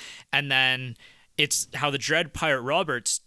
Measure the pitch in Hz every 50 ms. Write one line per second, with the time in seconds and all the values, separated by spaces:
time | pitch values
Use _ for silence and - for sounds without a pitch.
0 | - - - - - - - 139 147 139 135 131 131 131 131 127 127 123 117 -
1 | - - - _ _ _ _ - 151 - - - - - - - 143 147 139 139
2 | 113 123 151 160 175 147 - - 170 160 143 131 120 127 147 175 190 156 135 120
3 | 101 - - - -